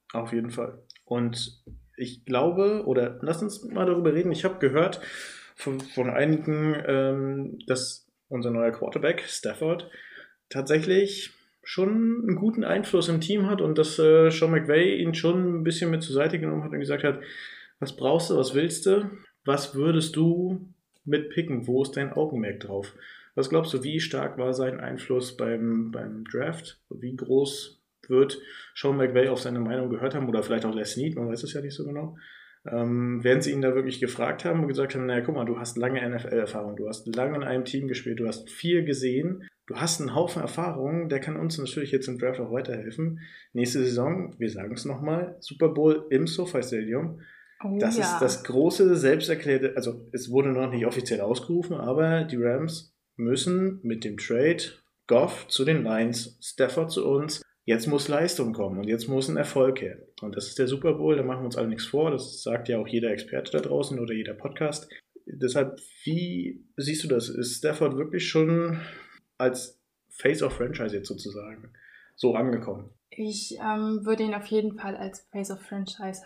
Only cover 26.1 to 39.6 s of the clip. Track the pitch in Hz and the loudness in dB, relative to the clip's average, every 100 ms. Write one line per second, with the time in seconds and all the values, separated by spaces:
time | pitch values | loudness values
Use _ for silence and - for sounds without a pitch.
26.1 | 110 113 120 147 165 - - - 113 123 | -10 -8 -6 -4 -6 -12 -20 -16 -12 -10
27.1 | 131 127 131 139 - - - _ _ - | -4 2 4 4 0 -12 -18 _ _ 2
28.1 | 127 135 - - - - - 139 139 131 | 6 6 2 -14 -18 -16 -4 0 2 4
29.1 | 123 127 127 127 120 113 127 127 - 131 | 6 4 2 -2 -2 -2 -2 -2 -2 -2
30.1 | 135 127 110 104 113 110 110 107 - 151 | -2 0 0 0 0 0 -2 -4 -4 -4
31.1 | 156 117 117 - 147 139 139 143 147 156 | -2 -4 -4 -6 -8 -8 -8 -8 -6 -8
32.1 | - - - - _ - 117 120 120 123 | -12 -20 -20 -20 _ -6 -2 0 0 0
33.1 | 123 123 131 143 139 131 127 131 123 123 | 0 4 4 4 0 2 2 0 -2 -2
34.1 | - 120 - 175 165 147 135 135 135 127 | 0 -2 -2 0 0 0 0 -2 -2 -2
35.1 | 123 120 143 117 117 120 120 127 131 120 | 0 0 -2 -2 -4 -6 -2 -2 -2 -2
36.1 | 120 120 117 107 110 104 104 107 107 - | -4 -2 -2 0 -4 -8 -8 -8 -8 -6
37.1 | 113 135 151 131 127 127 135 135 123 120 | -4 -2 -2 -2 -2 -2 -4 -4 -6 -6
38.1 | 113 113 107 - - 170 175 151 127 127 | -4 -4 -6 -12 -6 0 2 2 0 0
39.1 | 123 165 190 - _ | 0 -2 -4 -10 _